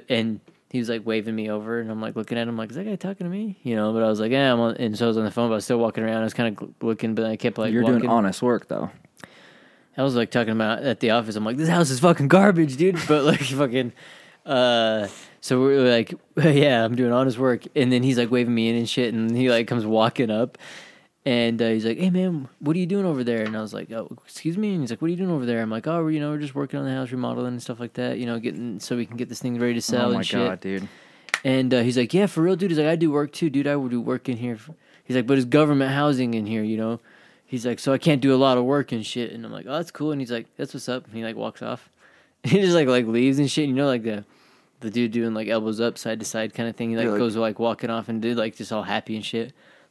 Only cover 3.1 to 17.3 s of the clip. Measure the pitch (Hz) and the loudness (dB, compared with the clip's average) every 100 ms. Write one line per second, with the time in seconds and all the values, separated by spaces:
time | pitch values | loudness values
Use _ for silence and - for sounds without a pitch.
3.1 | 196 175 196 220 190 123 110 107 113 110 | -8 -8 -6 -8 -8 -4 -2 0 2 2
4.1 | 107 110 135 135 120 117 - 117 107 117 | 0 0 2 4 4 2 0 -4 0 0
5.1 | 110 107 117 117 110 - 120 113 113 110 | 0 0 0 0 0 0 0 0 0 -2
6.1 | 113 110 - 117 101 - - 113 110 113 | -2 -2 -2 -2 -4 -12 -6 -4 -2 -2
7.1 | 110 110 107 120 113 110 117 117 120 120 | -2 -2 -2 -2 -2 0 2 4 2 4
8.1 | 117 98 - 123 107 - 50 - - _ | 2 2 0 0 0 -2 -6 -6 -10 _
9.1 | _ - - - - - _ _ - 135 | _ -20 -20 -20 -20 -20 _ _ -2 0
10.1 | 120 113 123 113 110 110 113 135 110 120 | 0 2 0 2 0 0 -2 -2 0 2
11.1 | 117 110 107 107 127 160 170 147 127 170 | 2 0 -4 -4 -2 2 2 2 4 4
12.1 | 165 139 185 202 170 151 131 185 170 147 | 6 6 6 6 6 2 2 2 2 2
13.1 | 151 135 - 131 135 139 127 120 - - | 4 4 2 0 0 0 0 -2 -6 -18
14.1 | - - _ - 131 123 117 113 110 101 | -20 -20 _ -2 2 4 4 2 0 -4
15.1 | - - - - 127 135 139 127 117 110 | -8 -20 -12 0 2 4 6 6 4 2
16.1 | - _ - 156 139 143 117 113 120 120 | -6 _ 2 6 6 6 4 2 2 2
17.1 | 123 131 | 4 2